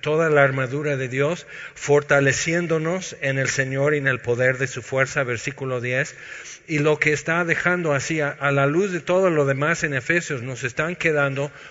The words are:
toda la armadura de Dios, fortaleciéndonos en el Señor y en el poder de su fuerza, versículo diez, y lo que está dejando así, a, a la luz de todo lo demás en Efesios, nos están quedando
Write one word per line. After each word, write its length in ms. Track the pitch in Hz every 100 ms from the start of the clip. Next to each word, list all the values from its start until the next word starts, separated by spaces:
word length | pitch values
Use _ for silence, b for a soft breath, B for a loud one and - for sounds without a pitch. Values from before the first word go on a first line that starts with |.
toda 280 | - 156 165
la 140 | 151
armadura 540 | 139 135 131 139 151 139
de 100 | 131
Dios, 400 | 131 143 170 - B B -
fortaleciéndonos 1400 | - 143 143 143 139 135 - 165 175 160 160 185 185 -
en 160 | 139 135
el 100 | 131
Señor 460 | - 131 135 139
y 60 | 151
en 80 | 135
el 120 | 127
poder 380 | 117 120 127 131
de 100 | 135
su 140 | -
fuerza, 420 | 117 131 135 -
versículo 560 | 127 120 - 135 135 127
diez, 360 | 120 127 151 - B B B B -
y 120 | 156
lo 180 | 147 151
que 160 | 151
está 320 | 151 - 165 170
dejando 480 | 160 175 180 165
así, 280 | 143 - 160
a, 80 | 143
a 220 | 139 143
la 140 | 139 139
luz 260 | 156 202
de 80 | 175
todo 300 | - 180 190
lo 160 | 160 139
demás 380 | 135 147 165
en 100 | 165
Efesios, 480 | 139 120 170 170 139
nos 220 | 120 123
están 320 | 123 - 156 175
quedando 560 | 170 151 143 135 143 B B